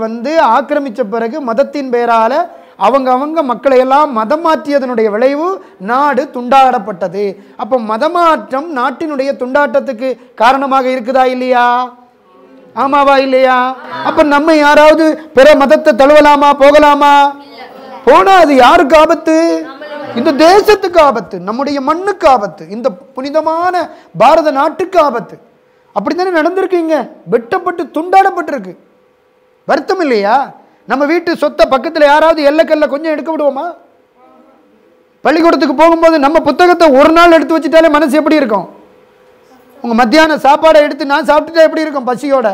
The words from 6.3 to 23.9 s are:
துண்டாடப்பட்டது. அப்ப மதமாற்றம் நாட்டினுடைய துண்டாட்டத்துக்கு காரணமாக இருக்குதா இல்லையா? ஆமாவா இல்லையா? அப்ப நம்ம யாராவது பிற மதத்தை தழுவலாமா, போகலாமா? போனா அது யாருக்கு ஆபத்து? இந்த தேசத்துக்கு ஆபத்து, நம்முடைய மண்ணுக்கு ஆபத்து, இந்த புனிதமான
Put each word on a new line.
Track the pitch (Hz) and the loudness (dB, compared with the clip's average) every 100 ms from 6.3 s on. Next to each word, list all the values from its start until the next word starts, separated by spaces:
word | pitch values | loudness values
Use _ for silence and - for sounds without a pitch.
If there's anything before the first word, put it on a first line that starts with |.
| 254 | -8
துண்டாடப்பட்டது. | 247 269 262 254 202 180 190 190 202 185 - - | 0 2 2 0 -6 -8 -8 -6 -8 -8 -18 -14
அப்ப | 220 254 214 | -6 -4 -4
மதமாற்றம் | 220 302 349 339 302 202 262 330 285 | -4 -2 0 0 0 -4 -8 -8 -6
நாட்டினுடைய | 254 254 330 285 269 277 | -6 -6 -8 -6 -8 -8
துண்டாட்டத்துக்கு | 247 269 285 277 262 226 262 247 - - | -4 -2 -2 -2 -4 -8 -8 -8 -14 -2
காரணமாக | 220 269 277 269 254 | 0 0 -2 -2 -2
இருக்குதா | 254 220 262 254 | -4 -2 0 0
இல்லையா? | 254 254 247 240 240 254 - _ _ _ _ _ - - - | -2 -2 0 0 0 -4 -12 _ _ _ _ _ -20 -16 -6
ஆமாவா | 269 285 277 269 269 | -2 2 2 2 2
இல்லையா? | 262 262 254 254 262 - 320 311 | 0 2 0 -2 -6 -14 -10 -4
அப்ப | 311 302 | 0 0
நம்ம | 285 311 311 | 2 2 2
யாராவது | 294 294 302 311 320 294 - 247 | 4 6 6 4 2 -2 -4 2
பிற | 277 294 | 4 4
மதத்தை | 269 311 311 233 | 4 2 2 2
தழுவலாமா, | 269 302 294 285 285 277 | 4 6 6 4 2 4
போகலாமா? | 277 294 294 285 285 285 285 277 - - - - - - - | 4 6 4 4 4 4 2 -2 -14 -20 -20 -20 -20 -6 2
போனா | 311 381 381 | 4 6 4
அது | 311 269 | 4 4
யாருக்கு | 247 339 294 311 | 4 4 4 4
ஆபத்து? | 320 330 330 320 330 330 311 - - - - - | 4 0 0 0 0 -2 -8 -16 -16 -14 -10 -4
இந்த | 294 269 320 | -4 2 4
தேசத்துக்கு | 403 403 415 403 349 294 | 4 4 0 0 2 2
ஆபத்து, | 226 175 185 180 | 0 -6 -10 -8
நம்முடைய | 233 285 285 262 | -6 -6 -4 -4
மண்ணுக்கு | 320 392 392 320 | -4 -4 -2 0
ஆபத்து, | 254 202 151 160 | 0 -2 -12 -16
இந்த | 214 247 - - | -8 -8 -8 -14
புனிதமான | - 269 302 311 320 359 359 311 | -12 -6 -4 -4 -4 -4 -4 -6